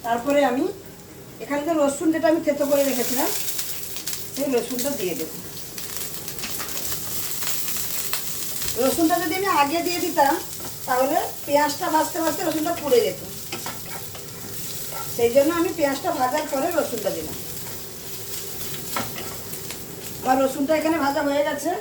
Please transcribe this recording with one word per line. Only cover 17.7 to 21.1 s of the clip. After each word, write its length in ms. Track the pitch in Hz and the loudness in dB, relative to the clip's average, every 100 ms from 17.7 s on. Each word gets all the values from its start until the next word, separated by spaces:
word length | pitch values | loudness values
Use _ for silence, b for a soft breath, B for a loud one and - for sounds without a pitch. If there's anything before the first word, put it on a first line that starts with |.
| - - - - - - - - - - - - - - - - - - - - - - - - - | -10 -10 -12 -10 -10 -8 -8 -8 -8 -6 -6 -4 -4 -4 -6 -8 -8 -8 -8 -8 -10 -10 -10 -10 -4
আমার 140 | 254 262 | 2 4
রসুনটা 280 | 269 294 277 311 | 4 2 2 2
এখানে 160 | 311 330 | 4 2
ভাজা 160 | 277 | 2